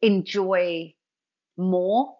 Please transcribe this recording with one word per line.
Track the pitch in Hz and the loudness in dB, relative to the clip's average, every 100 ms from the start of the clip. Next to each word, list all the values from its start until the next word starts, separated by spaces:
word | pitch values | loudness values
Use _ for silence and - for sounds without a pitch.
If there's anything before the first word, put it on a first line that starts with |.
enjoy | 226 202 185 202 185 185 180 170 165 _ _ _ _ _ _ - | 2 2 0 -4 0 0 0 -4 -10 _ _ _ _ _ _ -6
more | 185 180 185 220 277 - | -2 0 2 0 0 -6